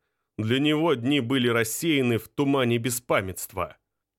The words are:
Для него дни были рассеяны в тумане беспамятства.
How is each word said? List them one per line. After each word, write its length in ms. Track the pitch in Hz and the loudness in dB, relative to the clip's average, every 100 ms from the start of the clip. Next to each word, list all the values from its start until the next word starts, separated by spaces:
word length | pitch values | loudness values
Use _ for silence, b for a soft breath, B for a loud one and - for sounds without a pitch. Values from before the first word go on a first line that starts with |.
| _ _ _ - | _ _ _ -6
Для 220 | 110 131 | 0 0
него 340 | 151 151 165 | 2 2 0
дни 280 | 127 120 143 | 0 0 0
были 280 | 123 135 120 | 0 0 2
рассеяны 720 | 117 113 - 160 143 123 110 | 2 0 -2 0 2 2 0
в 100 | - | -2
тумане 480 | - 139 139 120 117 | -2 0 2 2 0
беспамятства. 1000 | 123 120 - 147 95 - - 95 78 - _ _ _ | -2 -6 -2 -2 -2 -8 -10 -8 -8 -8 _ _ _